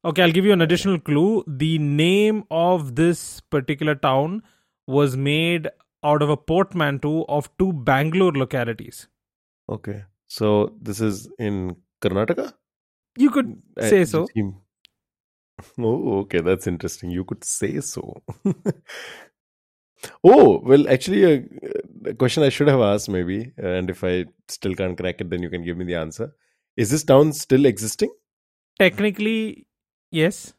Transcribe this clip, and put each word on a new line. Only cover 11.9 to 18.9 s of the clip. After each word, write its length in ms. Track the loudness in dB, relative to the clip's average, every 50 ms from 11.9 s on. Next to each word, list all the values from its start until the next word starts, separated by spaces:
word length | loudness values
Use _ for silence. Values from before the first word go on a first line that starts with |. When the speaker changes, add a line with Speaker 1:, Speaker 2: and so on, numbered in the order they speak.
| _ _
Speaker 2:
Karnataka? 520 | -4 -2 -2 0 -2 -2 -2 -4 -4 -10 _ _ _ _ _ _ _ _ _ _ _ _ _
Speaker 1:
You 120 | 2 2 2
could 320 | 2 0 -2 -2 -8 -16 _ _ _
Speaker 2:
I 120 | -4 2 4
Speaker 1:
say 160 | 4 4 4
so. 220 | 2 0 -4 -4 -2 _
Speaker 2:
seem- 280 | -4 -4 -4 -8 -16
<laughs> 1160 | _ _ _ _ _ _ _ _ _ _ _ _ _ _ _ _ _ _ _ -20 -20 _ _ -4
Oh, 400 | -2 0 0 0 -2 -2 -2 -2
okay. 200 | -4 -2 -2 -2
That's 280 | 0 0 0 0 -2
interesting. 440 | -6 -6 -4 -6 -10 -10 -10 -10 -8
You 140 | -6 -6 -6
could 180 | -8 -10 -10 -8
say 360 | -8 -6 -4 -4 -4 -6 -6
so. 400 | -8 -8 -12 -12 -12 -14 -16 -16 _ -18 -18 _ _
<laughs> 80 | -4 -4 -2 _ -8 -8 _ _ -20